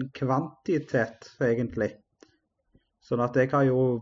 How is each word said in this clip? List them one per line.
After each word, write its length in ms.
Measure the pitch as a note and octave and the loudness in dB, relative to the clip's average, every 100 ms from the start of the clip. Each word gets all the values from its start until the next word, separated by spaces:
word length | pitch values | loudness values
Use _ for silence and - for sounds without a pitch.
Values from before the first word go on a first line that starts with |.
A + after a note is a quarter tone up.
| C3 | 0
kvantitet, 1120 | - C3 C3 E3 - - D#3 D3 C3 A2 - - - | -4 -2 0 -2 -6 -2 -2 0 -2 -2 -6 -16 -4
egentlig. 480 | B2+ A#2 A#2+ - G#2 - _ _ - _ _ _ _ _ _ _ | 0 0 -2 -2 -4 -4 _ _ -20 _ _ _ _ _ _ _
Sånn 220 | - A#2+ B2 | -6 -2 0
at 80 | |
jeg 160 | C3+ C3 | 2 2
har 160 | C#3+ C3+ | 2 2
jo, 160 | B2+ B2+ A#2+ | 4 2 0